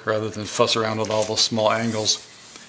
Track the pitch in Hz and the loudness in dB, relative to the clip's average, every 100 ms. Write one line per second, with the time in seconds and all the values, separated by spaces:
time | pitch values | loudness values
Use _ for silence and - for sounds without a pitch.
0 | 107 107 110 107 101 - 113 113 110 110 | -2 -2 -2 -6 -6 2 2 4 0 -2
1 | 107 107 107 107 - 113 107 110 117 110 | 0 0 0 0 2 4 4 4 0 0
2 | 101 - - - - - | 0 0 -4 -18 -18 -18